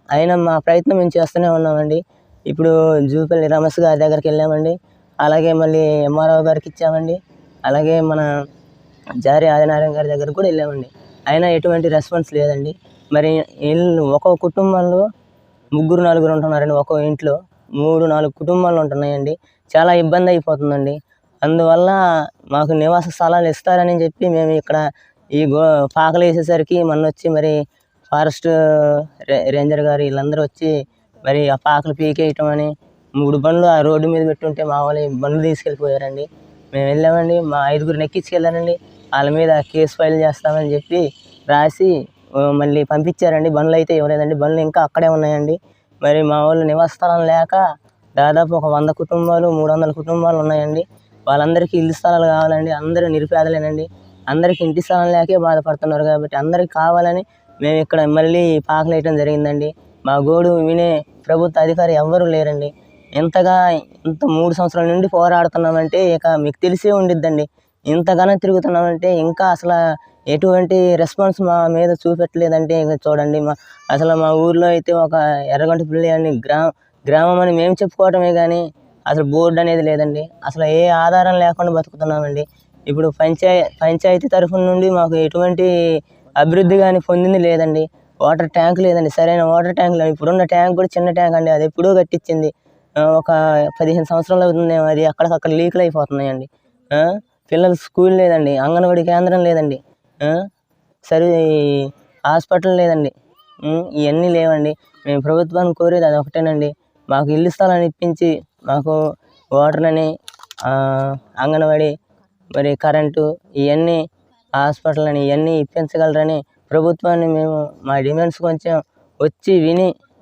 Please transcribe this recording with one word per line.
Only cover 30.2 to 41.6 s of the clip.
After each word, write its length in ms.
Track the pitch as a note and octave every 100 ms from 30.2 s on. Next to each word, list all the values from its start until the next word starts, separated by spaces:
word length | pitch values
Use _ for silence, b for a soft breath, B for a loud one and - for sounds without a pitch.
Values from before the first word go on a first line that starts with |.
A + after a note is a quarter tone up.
| C#3 D3+
వచ్చి 440 | D3 - D#3+ D3+ C3+ _ _ _
మరి 240 | C3 C#3+ D3
ఆ 60 |
పాకలు 400 | C3+ - D3 D3+
పీకేయటం 520 | C#3+ D#3 D3 D#3 D3 D3+
అని 300 | D3 D3+ D3+ _ _ _ C3+
మూడు 220 | C#3+ C#3+
బండ్లు 280 | C#3+ E3+ F3
ఆ 140 | D#3+
రోడ్డు 280 | D3+ D#3 D#3+
మీద 180 | E3 D#3+
పెట్టుంటే 380 | D3+ D#3+ D3
మా 180 | D#3 C#3+
వాళ్ళు 180 | C#3+ D3+
ఈ 80 | D3
బండ్లు 340 | C3 C#3+ D#3
తీసుకెళ్ళిపోయారండి. 840 | D#3+ D#3 - C#3+ D3 C#3 C#3 C#3 D3 - - - _
మేము 120 | C#3 C#3
వెళ్ళామండి, 520 | D3 D#3+ E3 E3 E3+
మా 280 | D#3+ C#3+ C#3
ఐదుగురిని 360 | D3+ D#3 D3+
ఎక్కించుకెళ్ళారండి. 680 | D#3 F#3+ - F3+ E3 E3 E3+ F3 - - -
వాళ్ళ 160 | C#3 C#3
మీద 300 | D3+ D#3+ D#3
కేసు 360 | C#3+ D#3+ D#3 -
ఫైల్ 180 | D#3+
చేస్తామని 580 | D#3+ D#3 C#3+ D#3 D#3 D3+
చెప్పి 400 | D3 - F3 D#3 - - _ -
రాసి, 600 | C#3+